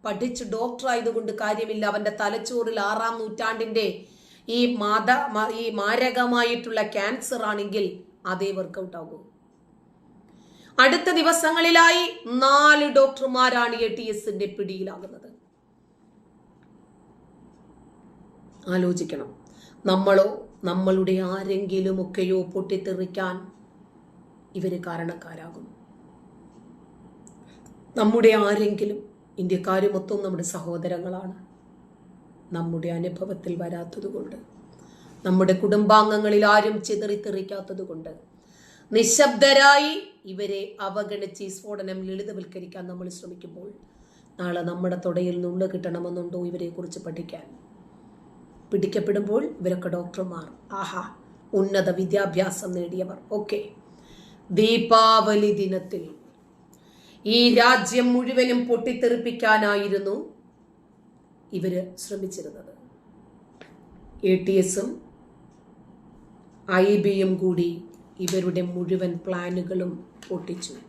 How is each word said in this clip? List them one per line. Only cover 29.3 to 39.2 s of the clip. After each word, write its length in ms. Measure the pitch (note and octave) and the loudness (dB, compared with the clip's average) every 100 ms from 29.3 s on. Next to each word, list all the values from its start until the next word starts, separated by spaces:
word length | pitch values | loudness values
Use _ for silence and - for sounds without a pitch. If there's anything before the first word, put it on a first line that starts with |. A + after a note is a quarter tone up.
| - | -8
ഇന്ത്യക്കാര് 540 | F3+ F#3 F#3 F#3+ G3 | -2 -2 0 2 2
മൊത്തം 300 | F#3+ - G3+ | 0 -4 -6
നമ്മുടെ 180 | G3 F3 | -4 -6
സഹോദരങ്ങളാണ്. 1040 | E3+ F3+ E3+ E3+ E3+ F3 F3+ F#3 F#3+ - - - - - - - - - - - - | -6 -8 -8 -6 -6 -6 -6 -8 -10 -14 -20 -20 -20 -20 -20 -20 -20 -20 -20 -20 -10
നമ്മുടെ 340 | E3+ E3+ E3 E3+ | -6 -4 -4 -4
അനുഭവത്തിൽ 760 | E3+ F3+ E3+ F#3+ F#3 F3+ F3 | -4 -6 -6 -8 -8 -8 -6
വരാത്തതുകൊണ്ട്, 760 | F3 F3 E3+ - G3 - - - - - - - - - - - | -6 -8 -10 -10 -10 -10 -12 -16 -20 -20 -20 -20 -20 -20 -20 -8
നമ്മുടെ 280 | F#3 F#3 F#3 | 2 4 4
കുടുംബാംഗങ്ങളിൽ 960 | F#3 G3+ G#3 G#3 G#3+ G#3+ G#3+ G#3+ G#3 G#3 | 4 4 4 8 6 6 2 4 4 6
ആരും 360 | G#3 G#3+ G#3 | 6 4 -4
ചിതറിത്തെറിക്കാത്തതുകൊണ്ട്, 1400 | - G3+ G#3 G#3 G#3 F#3+ F#3+ G3 F#3 F#3+ E3+ D#3+ D#3+ - - _ _ - - - - | -4 -4 -2 -4 -4 -8 -8 -12 -10 -12 -12 -12 -14 -18 -20 _ _ -20 -20 -20 0
നിശബ്ദരായി 1120 | A3 A3+ - | 2 4 6